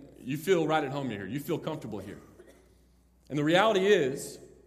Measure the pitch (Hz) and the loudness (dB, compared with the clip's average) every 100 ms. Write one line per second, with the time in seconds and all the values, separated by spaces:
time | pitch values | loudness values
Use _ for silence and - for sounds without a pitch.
0 | - - 120 151 160 180 151 156 139 143 | -20 -16 -8 -6 2 2 4 0 0 -4
1 | 131 101 95 139 143 156 - 151 123 104 | -6 -6 -6 -8 -4 -4 -4 -8 -8 -10
2 | 95 76 - - - - _ _ _ _ | -12 -16 -18 -20 -20 -20 _ _ _ _
3 | _ _ - 143 147 175 220 196 190 202 | _ _ -8 -2 2 4 4 4 6 4
4 | 131 - - - - - | 4 -2 -10 -14 -20 -20